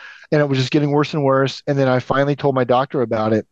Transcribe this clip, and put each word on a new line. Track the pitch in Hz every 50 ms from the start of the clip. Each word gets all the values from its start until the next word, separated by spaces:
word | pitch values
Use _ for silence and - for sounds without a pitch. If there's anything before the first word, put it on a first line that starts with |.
| - - - - - _
and | 156 151
it | 147 143
was | 135 131
just | 131 127
getting | - 151 143 147
worse | 143 147 147 - -
and | 156
worse. | 139 135 135 135 135 131 - - _ -
And | 143 139
then | 135
I | 131 127 123
finally | - - 139 135 139 143 143
told | 135 - 143 135
my | 131 123
doctor | 117 123 123 139 - - 147
about | 120 110 117 107 107 110
it | 110 107 - -